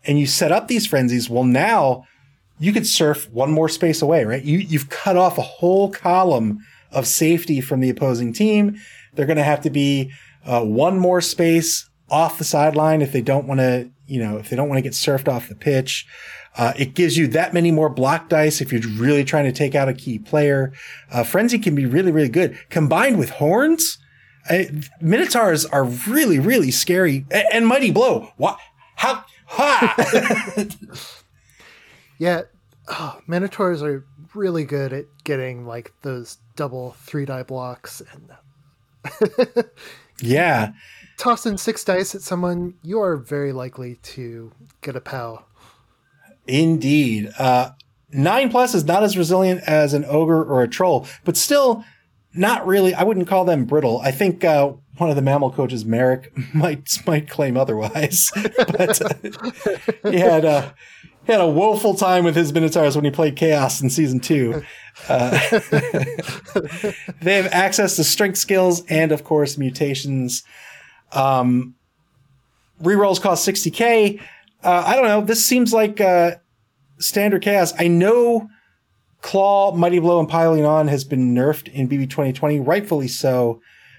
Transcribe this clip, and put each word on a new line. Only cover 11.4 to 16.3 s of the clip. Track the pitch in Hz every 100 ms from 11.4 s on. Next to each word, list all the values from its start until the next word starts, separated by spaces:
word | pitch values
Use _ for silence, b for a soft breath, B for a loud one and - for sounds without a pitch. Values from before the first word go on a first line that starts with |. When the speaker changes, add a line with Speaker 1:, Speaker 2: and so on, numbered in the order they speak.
| 165 165 160 - - _ _
Speaker 1:
off | 143 160 -
the |
sideline | 151 156 151 147 156 156
if | 139
they | 139
don't | 120 139 139
wanna, | 135 127 123 123 _ -
you | 135
know, | 110 107
if | 107
they | 123
don't | 143
wanna | 135
get | 127
surfed | - - 135 135
off | 123 -
the |
pitch. | 101 147 135 131 - - B B